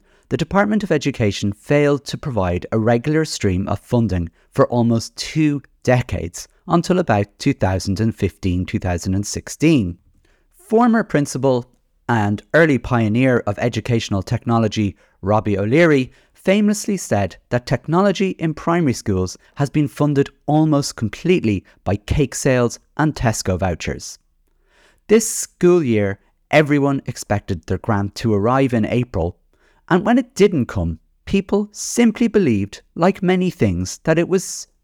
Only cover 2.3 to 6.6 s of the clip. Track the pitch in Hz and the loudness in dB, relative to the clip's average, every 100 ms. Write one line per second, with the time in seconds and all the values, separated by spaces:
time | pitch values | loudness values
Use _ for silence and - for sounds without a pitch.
2.3 | 113 92 87 - 113 110 120 135 151 156 | -2 -2 -2 -2 0 2 0 0 -2 -2
3.3 | - 104 92 101 98 - 123 113 90 82 | -2 -2 0 -2 -6 -2 0 0 0 -4
4.3 | - _ - - 120 117 113 - - - | -10 _ 0 2 2 0 0 -4 -10 -6
5.3 | 156 151 143 - _ - 123 - - 85 | 0 0 -2 -8 _ 0 0 0 -6 -8
6.3 | - - _ | -12 -18 _